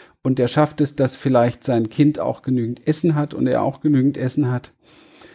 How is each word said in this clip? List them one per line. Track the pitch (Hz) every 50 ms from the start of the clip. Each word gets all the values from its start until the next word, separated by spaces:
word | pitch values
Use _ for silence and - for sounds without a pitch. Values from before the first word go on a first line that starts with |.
| - - _ _ -
und | 135 131 131
der | 123 120
schafft | - 151 151 147 - -
es, | 151 139 -
dass | - 135 131 -
vielleicht | - - 139 127 120 117 123 - - -
sein | - 123 117 110 107
Kind | - - 147 151 147 -
auch | 92 120 - -
genügend | - 131 127 123 117 113 120 - - 151
Essen | 151 - - 170 156
hat | 151 147 147 -
und | 123 127
er | 127 127 117
auch | - 135 131 -
genügend | - 156 147 131 127 143 139
Essen | - 123 127 - 147 143 123
hat. | 123 120 - - _ _ _ _ - - - _ - - - -